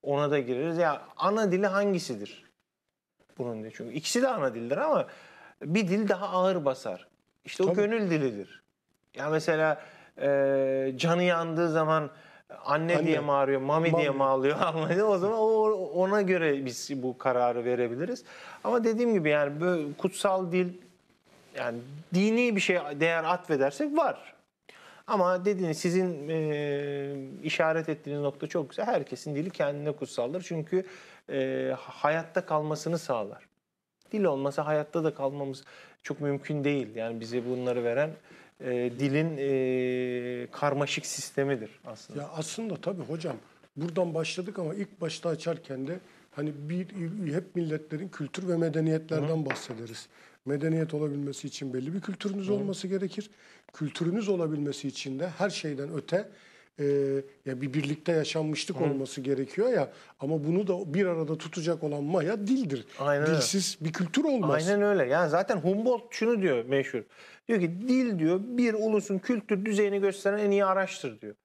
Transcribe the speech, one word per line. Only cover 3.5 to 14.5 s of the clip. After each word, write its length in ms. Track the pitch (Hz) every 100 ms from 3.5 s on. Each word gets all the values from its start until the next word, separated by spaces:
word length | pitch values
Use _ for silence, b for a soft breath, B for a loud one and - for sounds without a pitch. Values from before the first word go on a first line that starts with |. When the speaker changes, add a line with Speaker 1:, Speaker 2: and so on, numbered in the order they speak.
| 113
Speaker 1:
diye. 100 | 110 -
Çünkü 180 | 117
ikisi 280 | 127 - 233
de 60 | 262
ana 260 | 226 135
dildir 220 | 117 117 147
ama 300 | 302 254 135 B B B B _
bir 260 | 147 180 196
dil 200 | 196 208
daha 200 | 190 196
ağır 360 | 180 185 185
basar. 440 | 139 131 113 90 - _ _ _
İşte 180 | - -
o 40 | 185
Speaker 2:
Tabii. 100 | 180
Speaker 1:
gönül 340 | 208 226 202
dilidir. 520 | 160 135 104 92 - _ _ _ _ _ -
Ya 140 | 143
mesela, 520 | 156 156 160 156 147 B B B -
e, 720 | 139 139 139 139 135 135 135 131
canı 260 | 165 170
yandığı 480 | 180 170 165 160 170
zaman 400 | 160 156 160 147 B B B _ -
anne 320 | - 147 165 170
Speaker 2:
Anne. 100 | 165
Speaker 1:
diye 140 | 156
mi 120 | 147
ağrıyor, 280 | 139 135 139
mami 360 | 135 151 165 165
diye 100 | 151
Speaker 2:
Mami. 80 | 135
Speaker 1:
mi 60 |
ağlıyor? 320 | 135 135 135